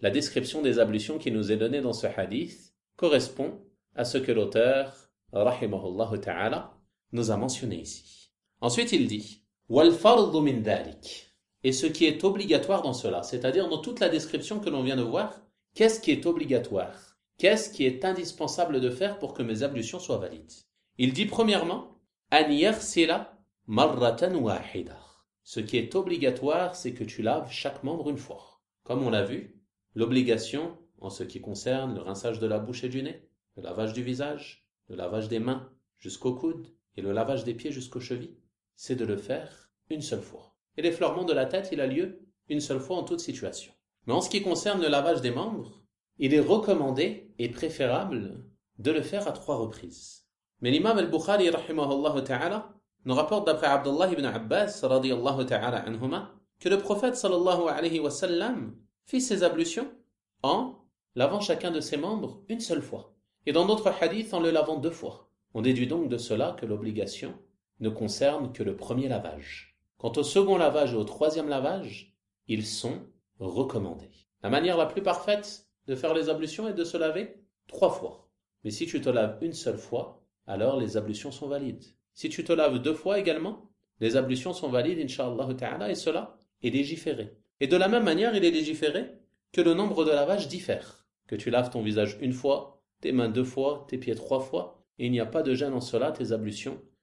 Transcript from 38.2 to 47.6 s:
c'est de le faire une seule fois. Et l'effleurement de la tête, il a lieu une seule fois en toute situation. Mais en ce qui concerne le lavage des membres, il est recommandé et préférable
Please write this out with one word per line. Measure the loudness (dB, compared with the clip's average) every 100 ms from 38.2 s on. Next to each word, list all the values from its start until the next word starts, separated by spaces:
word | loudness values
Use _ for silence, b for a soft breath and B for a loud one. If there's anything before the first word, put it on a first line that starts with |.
| -8 -16 _ _ _ _
c'est | -8 -4
de |
le | -2 -4
faire | -4 -6 -8 -18 _ _ _
une | -8
seule | -4 -6
fois. | -8 -16 -20 _ _ -2
Et |
l'effleurement | -2 2 0 0
de | 0
la | 0 0
tête, | -2 -4
il | -2
a | -2
lieu | 0 -4 -6 -20 _ -6
une | -4
seule | -2 -4
fois | -4 -6
en |
toute | -4 -6
situation. | -6 -8 -8 -10 -14 _ _ _ 0
Mais |
en | 0
ce | 2
qui | 0
concerne | 0 0 0 0
le | 2
lavage | 4 4 2
des | 0
membres, | -2 -4 -6 -10 -16 _ _ _ -2
il | 4
est | 4
recommandé | 6 4 4 2 2 0 -2 -4 -12 -6
et | -6
préférable | -4